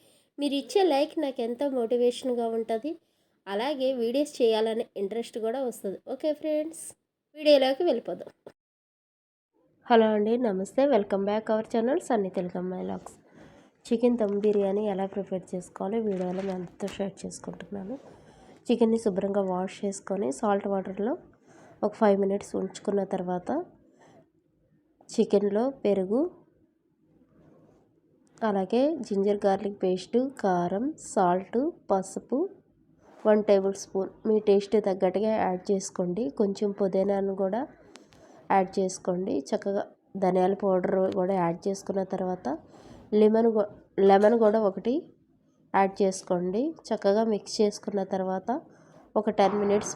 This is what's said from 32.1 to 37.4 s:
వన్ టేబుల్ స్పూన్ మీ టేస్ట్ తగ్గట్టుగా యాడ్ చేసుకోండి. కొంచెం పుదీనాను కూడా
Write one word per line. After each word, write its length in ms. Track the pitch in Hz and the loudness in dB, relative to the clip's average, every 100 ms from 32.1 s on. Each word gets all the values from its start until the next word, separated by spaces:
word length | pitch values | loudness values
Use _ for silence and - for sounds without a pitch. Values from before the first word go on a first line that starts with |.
| 202 - 254 392 - _ _ _ _ _ - | -10 -6 -4 -4 -8 _ _ _ _ _ -2
వన్ 240 | 226 214 | 2 4
టేబుల్ 300 | 208 196 196 | 6 4 4
స్పూన్ 380 | 196 - 196 185 - | -4 -6 -6 -6 -4
మీ 140 | 220 214 | 0 2
టేస్ట్ 360 | 208 202 202 214 | 4 4 4 0
తగ్గట్టుగా 480 | 208 190 185 196 220 220 | 0 0 0 0 0 0
యాడ్ 280 | 185 180 | 0 -2
చేసుకోండి. 600 | 185 196 - - 175 180 262 | -2 -2 -2 -4 -4 -2 -4
కొంచెం 360 | 269 202 196 208 | 0 -2 0 -4
పుదీనాను 600 | 202 196 190 196 196 196 | 0 0 0 0 0 -2
కూడా 240 | 190 | -2